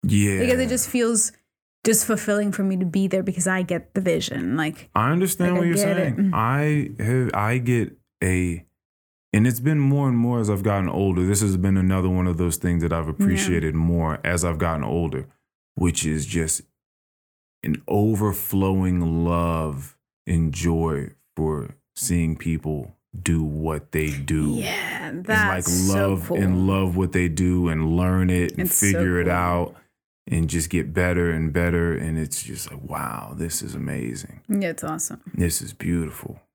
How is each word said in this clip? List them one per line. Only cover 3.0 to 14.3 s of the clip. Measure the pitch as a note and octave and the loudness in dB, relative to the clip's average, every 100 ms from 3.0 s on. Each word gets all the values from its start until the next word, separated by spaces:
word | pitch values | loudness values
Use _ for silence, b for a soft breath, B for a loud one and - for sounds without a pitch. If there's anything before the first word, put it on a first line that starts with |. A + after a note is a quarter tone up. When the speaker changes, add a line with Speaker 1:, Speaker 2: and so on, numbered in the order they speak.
| F#3+ | 0
Speaker 2:
there | F#3+ | 0
because | F#3+ F3+ F3+ | -2 -2 0
I | F#3 | 0
get | F3+ E3+ - | 0 -4 -4
the | - | -2
vision. | F#3 D#3+ - - F2 C#3 | 0 0 -2 -4 -2 0
Like, | D3+ D3+ - - | -2 -4 -4 0
Speaker 1:
I | A#2 | 2
understand | E3 F#3 - F3+ | 2 0 2 2
Speaker 2:
like, | F#3 | 2
Speaker 1:
what | |
Speaker 2:
I | E3+ | 2
Speaker 1:
you're | E3+ | 2
Speaker 2:
get | G3+ G3 | 2 2
it. | D3 A2+ | 0 2
Speaker 1:
saying. | |
Speaker 2:
Mm. | G3 | 2
Speaker 1:
I | F3 A2+ C#3 D3+ D3 - A2 | 2 2 2 2 0 -2 -4
have, | G#2+ B2+ B2 | 0 2 0
I | - G#2 B2+ | 0 0 0
get | A#2+ A#2+ G#2 - _ _ | 2 2 0 -6 _ _
a, | F#2 F2+ F2+ E2+ - _ _ _ _ _ _ | 2 2 0 -2 -10 _ _ _ _ _ _
and | G#2 A#2+ | 4 4
it's | A#2+ | 2
been | B2+ D#3 | 0 2
more | C#3 C#3+ C#3 | 4 4 4
and | A#2+ | 2
more | A#2 A#2+ | 2 2
as | G#2 | 0
I've | G2 | 0
gotten | G2+ G2+ F#2 | 2 2 0
older. | E2 G2 F2+ F#2 | 2 2 2 2
This | G2+ | 2
has | G#2 F#2 | 2 2
been | F#2+ F#2+ | 2 4
another | F#2 F#2+ F2+ | 4 2 2
one | F2+ F2+ | 2 0
of | E2+ | 0
those | F2 D#2+ | 0 0
things | F2+ F2 | 0 0
that | E2 | 0
I've | E2 D#2 | 0 -2
Speaker 2:
Yeah. | |
Speaker 1:
appreciated | D2+ G2 F2 - E2+ D#2 D#2 | 0 2 2 2 0 0 0
more | E2 E2+ D#2+ D2+ | 2 2 0 -2
as | - | -2